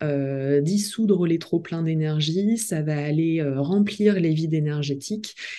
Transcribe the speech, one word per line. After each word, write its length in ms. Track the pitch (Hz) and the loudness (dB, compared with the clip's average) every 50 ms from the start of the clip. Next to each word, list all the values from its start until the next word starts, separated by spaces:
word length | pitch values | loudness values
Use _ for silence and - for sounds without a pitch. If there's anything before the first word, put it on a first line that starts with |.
euh, 580 | 156 147 143 139 139 135 135 135 135 139 143 143 | -4 -2 -2 -2 -2 -2 -2 -2 0 2 2 2
dissoudre 680 | 147 170 208 202 202 - - 226 220 202 190 170 175 | 4 2 0 0 -2 -4 -2 0 2 2 4 4 4
les 100 | 165 165 | 2 0
trop-pleins 460 | 165 - - 175 165 170 - 170 165 165 | 0 0 -2 -2 -2 -2 -2 -4 -2 0
d'énergie, 760 | 160 160 156 156 156 151 151 151 160 165 190 202 220 233 | 0 0 0 0 0 0 0 0 0 0 0 0 0 0
ça 240 | 226 - - 175 156 | 0 -2 -2 -2 -2
va 160 | 151 156 151 | -2 -2 -2
aller, 440 | 147 147 151 151 160 160 165 160 165 | -2 -2 0 0 0 2 2 0 0
euh, 200 | 147 139 131 139 | 0 0 0 0
remplir 580 | 143 160 196 202 208 202 - - 208 208 196 180 | 0 2 2 2 2 2 0 2 4 4 4 4
les 140 | 170 160 156 | 2 2 2
vides 220 | 156 165 156 160 | 0 0 0 0
énergétiques, 800 | 156 151 147 147 147 139 143 143 139 - - 214 220 214 - - - - - - | 0 0 0 -2 -2 -2 -4 -4 -6 -6 -6 -6 -6 -6 -10 -14 -14 -14 -14 -14